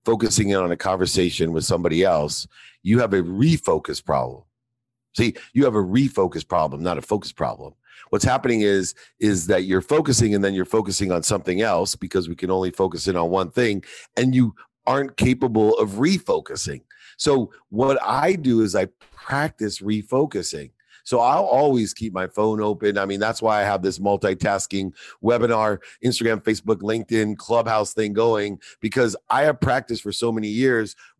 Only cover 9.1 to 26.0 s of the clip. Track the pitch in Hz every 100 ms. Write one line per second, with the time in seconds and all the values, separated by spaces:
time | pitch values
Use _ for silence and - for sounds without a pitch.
9.1 | - 107 92 82 92 95 92 - 151 160
10.1 | 123 113 101 98 95 92 110 98 95 95
11.1 | 87 - 101 - 90 113 87 98 - 90
12.1 | 95 82 85 92 95 92 90 95 82 87
13.1 | 90 85 95 90 - 120 98 - - -
14.1 | - 131 127 120 - - _ - 135 135
15.1 | - 127 127 131 110 107 113 107 101 151
16.1 | 190 - 78 - - - 67 _ - -
17.1 | - 151 139 107 - _ 104 135 135 -
18.1 | 127 165 190 131 117 107 95 95 _ _
19.1 | - - 139 156 - 107 - 101 107 101
20.1 | 127 151 98 85 76 69 _ _ - -
21.1 | 120 120 156 190 127 147 127 104 - 110
22.1 | 92 92 - 107 107 107 98 104 101 98
23.1 | 98 110 - 110 107 101 98 95 87 101
24.1 | 101 101 95 107 98 - 98 95 - -
25.1 | - 107 120 117 113 107 101 - -